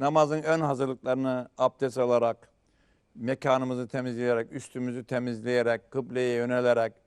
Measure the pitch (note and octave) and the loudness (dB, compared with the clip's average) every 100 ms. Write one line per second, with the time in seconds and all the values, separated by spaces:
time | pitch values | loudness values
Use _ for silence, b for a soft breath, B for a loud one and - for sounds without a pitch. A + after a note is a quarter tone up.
0 | C#3 D#3 D3+ D#3 D3+ D#3+ D3+ C3 C3+ B2+ | 0 4 4 2 0 0 0 0 -2 -4
1 | B2 C3 C3 B2+ B2 - B2+ - C3+ A#2 | -2 -2 -2 -4 -6 0 0 0 -4 0
2 | B2 A#2+ A#2 A2 - _ _ _ _ _ | 2 4 2 -2 -10 _ _ _ _ _
3 | _ - A#2 C3 C#3+ C3 B2+ B2+ A#2+ C3+ | _ -8 -6 -2 2 2 0 -4 -6 -6
4 | B2+ A#2+ B2 A#2 A#2 C#3 - B2+ B2 B2 | -4 -2 0 0 -2 -8 -12 -8 -6 -6
5 | A#2 B2+ B2 A2+ A#2 B2 A#2 A#2 - C3+ | -6 -4 -4 -4 0 2 2 0 -4 -8
6 | A#2+ B2 B2 A#2+ A#2+ B2 B2 A#2 A2+ - | -4 -2 0 0 0 2 4 4 2 -4